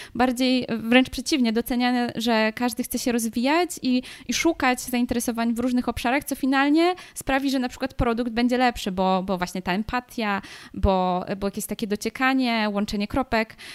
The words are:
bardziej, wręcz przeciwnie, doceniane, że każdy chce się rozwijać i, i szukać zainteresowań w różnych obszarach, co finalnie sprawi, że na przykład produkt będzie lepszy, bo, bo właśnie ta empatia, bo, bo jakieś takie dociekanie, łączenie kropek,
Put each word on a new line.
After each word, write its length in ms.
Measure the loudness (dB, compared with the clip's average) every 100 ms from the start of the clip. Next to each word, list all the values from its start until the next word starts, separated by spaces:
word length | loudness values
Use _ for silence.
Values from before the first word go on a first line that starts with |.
| -8 0
bardziej, 500 | 0 2 2 2 0
wręcz 400 | -4 4 4 4
przeciwnie, 440 | -2 -2 2 2
doceniane, 580 | 0 0 0 0 0 -2 -2
że 380 | 2 4 2 0
każdy 280 | -4 -2
chce 160 | -6 -2
się 120 | 0
rozwijać 580 | 0 0 0 2 2 0 -2
i, 220 | 0 0 -2 -12 -6
i 60 |
szukać 480 | 0 0 2 0 0
zainteresowań 720 | -2 -2 0 -2 -2 -2 0
w 60 | 0
różnych 300 | 0 0 -2
obszarach, 340 | -2 0 0
co 120 | -2 -2
finalnie 600 | 0 2 4 4 4 0 -8 -10
sprawi, 340 | -2 0 0
że 80 | 0
na 100 | -2
przykład 240 | -6 -8
produkt 380 | -2 0 0 -2
będzie 260 | 0 2 4
lepszy, 340 | 2 2 -4
bo, 320 | 0 2 2
bo 140 | 0 -4
właśnie 240 | -4 -6
ta 120 | -2
empatia, 680 | -2 -2 -6 -6 -4 -2 -2 -6 -18 -14
bo, 520 | -2 2 4 2 0 -2 -4
bo 100 | -4
jakieś 180 | -4 -8
takie 220 | -6 -4
dociekanie, 840 | -4 -4 -2 0 2 2 0 0
łączenie 340 | -2 -2 -4 -2
kropek, 480 | -2 0 0 -2 -8 -18